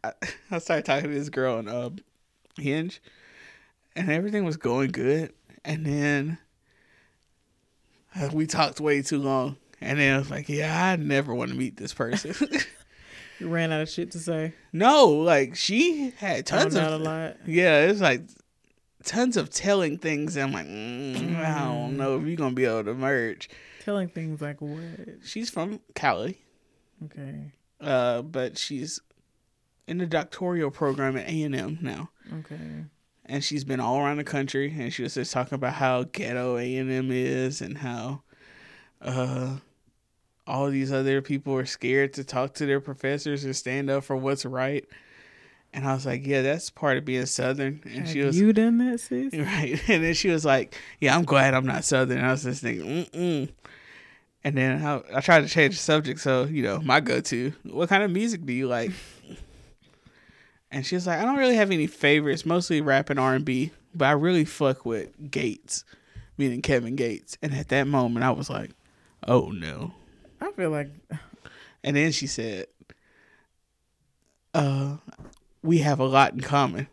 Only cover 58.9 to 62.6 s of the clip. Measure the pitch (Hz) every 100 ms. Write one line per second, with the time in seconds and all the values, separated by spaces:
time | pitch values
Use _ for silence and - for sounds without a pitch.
58.9 | 90 - - - - - - - _ _
59.9 | _ _ _ _ _ _ _ _ 139 131
60.9 | 180 180 165 226 277 254 226 196 170 147
61.9 | - 143 147 147 147 160 175